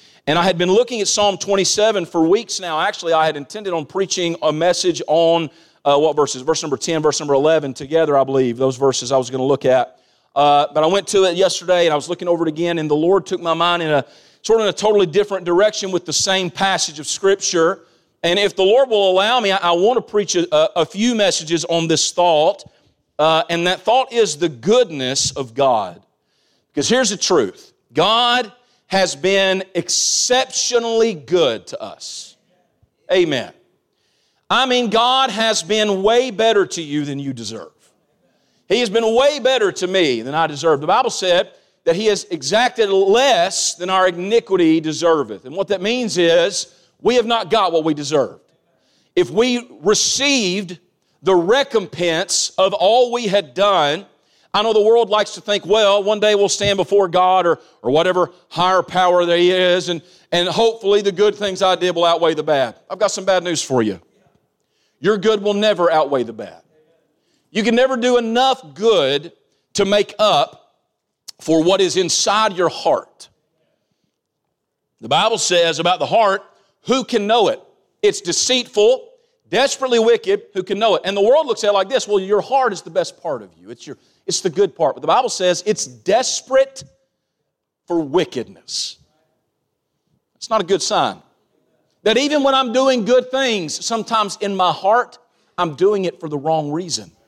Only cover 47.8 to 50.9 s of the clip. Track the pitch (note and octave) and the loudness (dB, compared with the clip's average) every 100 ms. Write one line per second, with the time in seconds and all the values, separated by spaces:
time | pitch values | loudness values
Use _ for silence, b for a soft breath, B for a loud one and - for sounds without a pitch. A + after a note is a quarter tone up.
47.8 | D#3+ D3 C#3 D3 A2+ - _ _ _ _ | 0 -2 -2 -2 -2 -6 _ _ _ _
48.8 | _ _ _ - E3+ E3+ B3+ B3 A#3+ G#2+ | _ _ _ -2 -2 0 0 -2 -6 -6
49.8 | D#3 G#3+ - - C#4 C#4 G3 F#3 F#3 F3+ | -2 0 0 -2 0 0 -2 -4 -8 -14
50.8 | _ | _